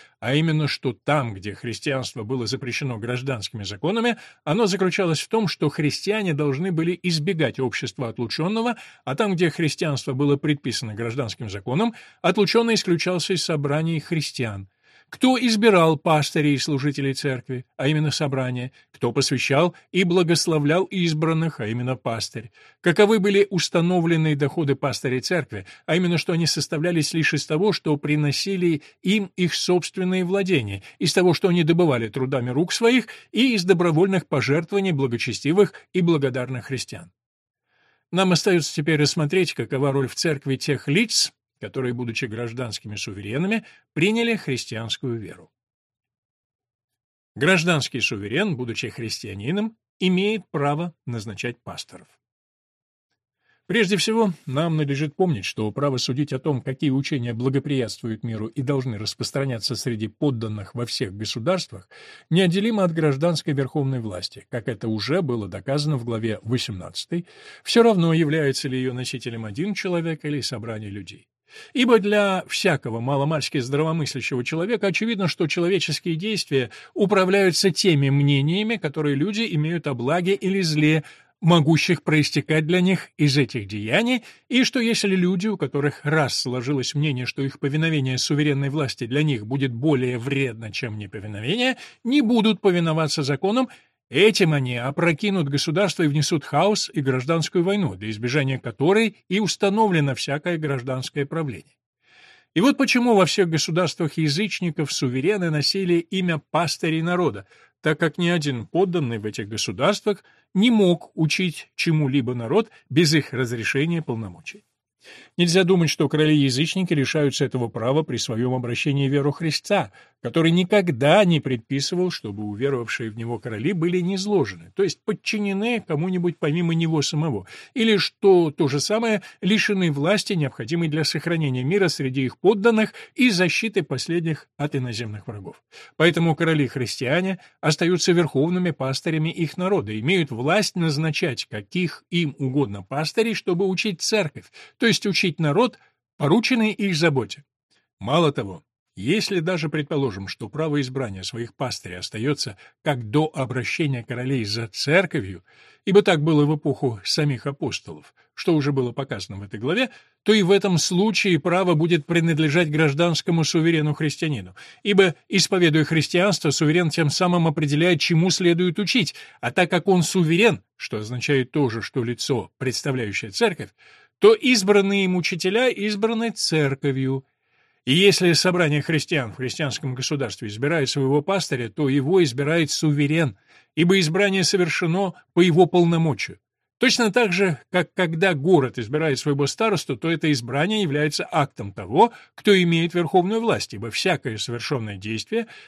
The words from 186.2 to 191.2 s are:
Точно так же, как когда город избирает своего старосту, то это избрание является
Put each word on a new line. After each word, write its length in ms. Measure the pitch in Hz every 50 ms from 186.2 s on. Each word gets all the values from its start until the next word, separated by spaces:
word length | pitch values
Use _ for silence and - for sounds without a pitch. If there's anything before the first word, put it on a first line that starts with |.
| - - - - _ _ _ _ _ _ _ -
Точно 340 | 247 254 - 247 233 208
так 200 | - 247 233 190
же, 260 | 170 190 202 185 143 - - _
как 240 | - 180 156 - _
когда 400 | - 180 160 165 160 190 190 170
город 440 | 135 143 185 185 151 131 120 - 127
избирает 400 | 110 104 143 151 160 156 135 -
своего 280 | - 151 143 139 143
старосту, 500 | 135 - - 226 220 196 156 - - 135
то 140 | 107 - 165
это 200 | 165 156 170 156
избрание 500 | 143 120 120 117 127 139 160 202 220 214
является 440 | 196 143 139 147 151 156 - -